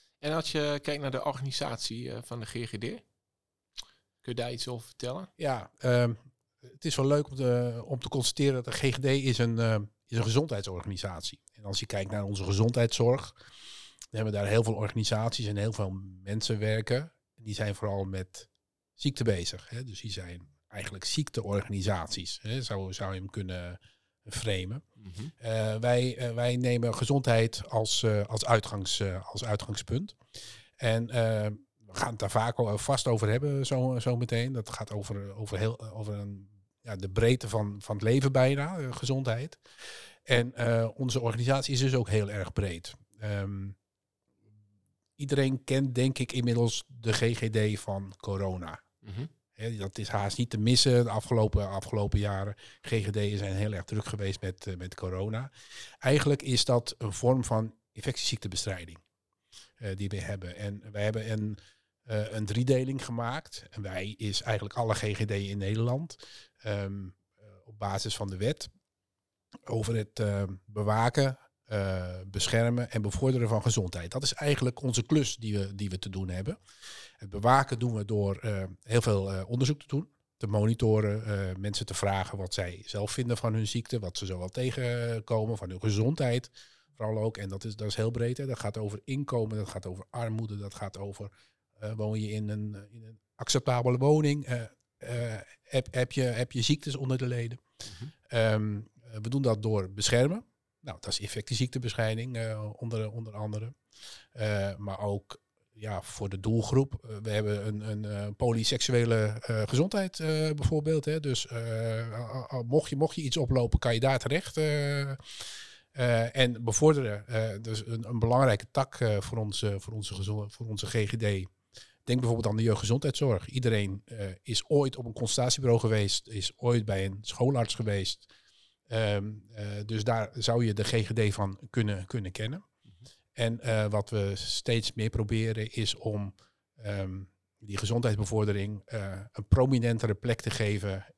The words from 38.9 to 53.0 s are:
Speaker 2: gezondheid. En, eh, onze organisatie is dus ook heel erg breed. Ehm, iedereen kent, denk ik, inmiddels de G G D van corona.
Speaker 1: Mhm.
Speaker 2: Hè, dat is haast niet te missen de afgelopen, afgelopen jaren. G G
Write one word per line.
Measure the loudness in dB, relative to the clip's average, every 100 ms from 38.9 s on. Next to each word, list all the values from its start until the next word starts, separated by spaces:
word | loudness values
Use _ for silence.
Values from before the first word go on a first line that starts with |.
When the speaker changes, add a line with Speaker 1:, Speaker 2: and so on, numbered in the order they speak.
Speaker 2:
gezondheid. | -4 -2 0 0 -2 -6 -12 _ -20 -18 -16 -18 -12
En, | 2 4 4
eh, | 0 2 4 2
onze | 0 -2 0
organisatie | 0 2 2 2 2
is | 2
dus | 4
ook | 4 4
heel | 2 2
erg | -2 -4
breed. | -2 -2 -4 -10 -18 _ -10
Ehm, | -4 -2 -4 -6 -8 -12 _ _ _ _ _ _ _ _ _ _ _ _ _ -10
iedereen | -2 2 2 2
kent, | 0 2 2
denk | 2 2 2
ik, | -2
inmiddels | 0 2 4 2 0 -6
de | -4 0
G | 2
G | 2 2 0
D | 2 2 0
van | -4 -6 -6 -10
corona. | -4 -2 -2 -4 -8 -12 _ _
Speaker 1:
Mhm. | -12 -8 -10 _ _
Speaker 2:
Hè, | -10 -6 -4
dat | -6 -6
is | -2
haast | 0 0 0
niet | -2
te | 2
missen | 4 6 8 6
de | 4
afgelopen, | 0 2 4 6 4 0
afgelopen | -4 -2 0 2 2
jaren. | 2 0 -4 -8 -16 -18
G | -2
G | 0